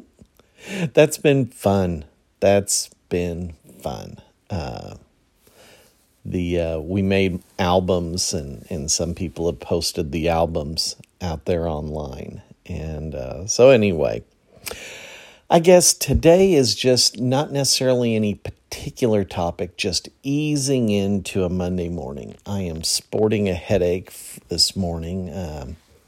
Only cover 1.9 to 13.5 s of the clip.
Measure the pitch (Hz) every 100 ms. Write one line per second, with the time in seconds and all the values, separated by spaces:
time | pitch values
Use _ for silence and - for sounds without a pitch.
1.9 | 82 - _ _ _ 95 101 98 - -
2.9 | _ _ 90 87 85 87 80 - - -
3.9 | 57 50 - - _ - 85 71 52 50
4.9 | - - _ _ _ _ _ - - _
5.9 | _ _ _ 95 92 87 87 82 80 78
6.9 | 98 95 98 95 90 - - 92 92 92
7.9 | 90 85 87 - 85 69 67 - 90 -
8.9 | - 85 85 82 - 85 - - 87 -
9.9 | - 78 82 80 82 85 82 73 82 -
10.9 | - - _ 90 80 - 87 82 76 76
11.9 | 76 73 65 - - - - - 85 78
12.9 | 76 78 73 64 71 98